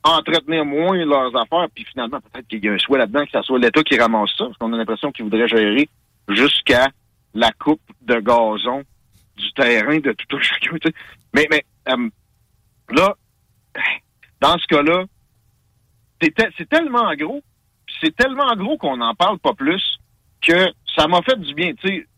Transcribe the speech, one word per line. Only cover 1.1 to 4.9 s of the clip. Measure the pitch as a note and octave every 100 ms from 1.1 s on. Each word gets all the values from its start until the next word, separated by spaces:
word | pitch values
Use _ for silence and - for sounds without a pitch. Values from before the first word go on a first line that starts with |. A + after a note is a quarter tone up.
| C#3+ B2+ B2
affaires, | A2+ E3 E3+
puis | - A2+
finalement, | C3 A#2 C#3
peut-être | _ B2+ B2
qu'il | A2+
y | G#2
a |
un | G2+
souhait | - C3+
là-dedans | A2 A#2 A#2
que |
ça | G#2+
soit | G2+ C3
l'État | A#2+ -
qui | G#2 B2
ramasse | A#2 A2 G2+ -
ça, | B3
parce | G#3
qu'on | A#2
a | A#2
l'impression | A2